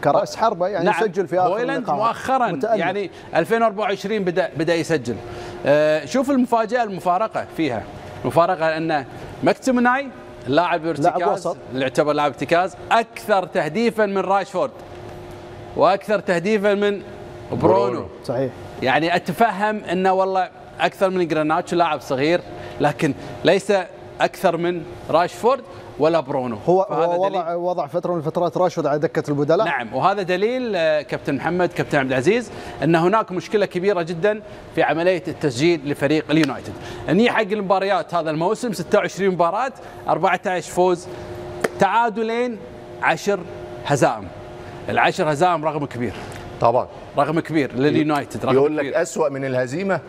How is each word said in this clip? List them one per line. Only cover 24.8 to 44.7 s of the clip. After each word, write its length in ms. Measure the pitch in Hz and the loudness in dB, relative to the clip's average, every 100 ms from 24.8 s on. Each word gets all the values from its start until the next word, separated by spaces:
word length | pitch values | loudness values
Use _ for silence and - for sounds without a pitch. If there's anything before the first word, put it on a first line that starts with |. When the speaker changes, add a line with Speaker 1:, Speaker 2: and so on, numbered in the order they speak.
| 139 - - | -8 -14 0
Speaker 2:
راشفورد 500 | 147 175 - 220 262 - - - - | 2 2 0 0 0 -4 -16 -16 0
ولا 220 | 147 165 | 2 2
برونو. 360 | 135 139 123 110 - | 0 -4 -4 -2 2
Speaker 1:
هو، 200 | 185 190 | 4 4
Speaker 2:
فهذا 140 | 147 170 | 0 0
Speaker 1:
هو 220 | 175 190 | 2 0
Speaker 2:
دليل. 100 | 190 | -2
Speaker 1:
وضع، 160 | 165 | -4
وضع 320 | 170 175 180 147 | -4 -2 -4 -2
فترة 260 | 160 175 | -4 -2
من 60 | 175 | -2
الفترات 380 | 147 170 170 160 | -2 0 0 2
راشفورد 300 | 185 - 156 | 0 2 0
على 120 | 147 | 2
دكة 320 | 160 170 151 | 2 0 0
البدلاء. 360 | 143 143 165 190 | 0 4 4 4
Speaker 2:
نعم، 280 | 139 117 | 0 -4
وهذا 280 | 123 160 202 | -2 0 -2
دليل، 500 | 180 180 208 254 247 190 | -2 0 0 0 -2 0
آه، 260 | 160 151 | 2 0
كابتن 320 | 139 143 - | -2 -6 -4
محمد، 340 | 139 160 175 175 | -2 -2 0 0
كابتن 260 | - 143 151 | -2 0 0
عبد 120 | 131 | 2
العزيز، 400 | 131 135 233 233 - - - | 2 2 2 0 -12 -14 -4
أن 120 | 143 165 | 2 4
هناك 360 | 175 220 208 | 4 2 0
مشكلة 340 | 170 - 214 185 | -6 -2 0 0
كبيرة 360 | 180 190 202 | 0 0 0
جدا 380 | 165 175 202 214 - - - | -2 0 0 0 -8 -18 -8
في 80 | - | 0
عملية 400 | 131 151 170 185 165 | 2 4 2 2 -2
التسجيل 520 | 127 151 117 165 170 139 | -2 -2 2 2 2 -2
لفريق 340 | 135 139 156 147 | -2 2 2 2
اليونايتد. 420 | 160 143 110 85 - - - - | 2 2 -2 -10 -12 -12 -10 0
نيجي 220 | 165 233 | 4 4
حق 100 | - | 2
المباريات 760 | 214 214 190 190 196 190 151 | 0 -2 0 0 2 0 0
هذا 160 | 170 160 | -2 -2
الموسم، 420 | 151 170 214 247 | 0 0 0 -2
ستة 260 | 185 170 208 | -4 2 2
وعشرين 320 | 175 - 196 | 2 0 0
مباراة، 420 | 180 170 196 269 262 - - - | 2 2 2 -4 -6 -16 -10 -2
أربعة 320 | 156 185 175 202 | 2 2 2 0
عشر 260 | 180 - | -4 -4
فوز، 340 | - 180 175 - - - - - - - - | 2 2 2 -4 -14 -12 -12 -12 -6 -6 2
تعادلين، 800 | 190 214 233 214 220 226 247 214 - - - - | 2 4 2 0 -2 -2 -2 -4 -12 -16 -16 -2
عشر 380 | 127 160 196 202 170 - - - - | 0 0 0 -2 -4 -12 -12 -10 -2
هزائم. 380 | 143 151 113 95 - - - - | 2 2 2 -8 -14 -16 -14 -14